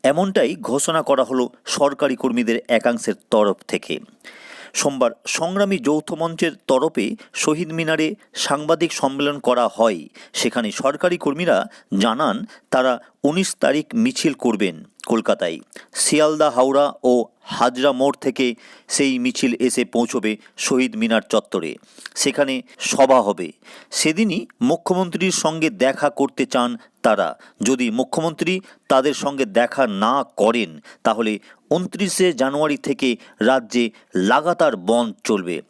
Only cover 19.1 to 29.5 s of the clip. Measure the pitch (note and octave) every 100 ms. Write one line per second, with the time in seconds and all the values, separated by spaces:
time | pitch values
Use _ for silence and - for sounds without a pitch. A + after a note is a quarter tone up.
19.1 | B2+ B2+ B2 C3 A#2+ B2+ B2 A#2+ A#2 A#2+
20.1 | B2+ G#2+ G#2+ - - - B2+ B2+ A2 A2+
21.1 | A2 - A2 - F#2+ D#2+ - _ - -
22.1 | - C#3 C3 C#3 C3 - - - - C3
23.1 | C3 G2+ F#2+ E2+ _ - - - - D#3
24.1 | D#3+ A3 C#3 A#2 _ B2 E3 - F#3 F3+
25.1 | D#3+ F#3 - D#3+ D#3+ D#3 G2+ B2+ C3+ D3
26.1 | - C#3 - C3 C3 B2 A#2 - _ A#2+
27.1 | G#2 E2+ - - _ G#2 C3 B2 A2+ B2+
28.1 | - D#3+ D3+ E3+ F#3 - _ _ C3 C#3
29.1 | C3 C#3+ C#3 A#2+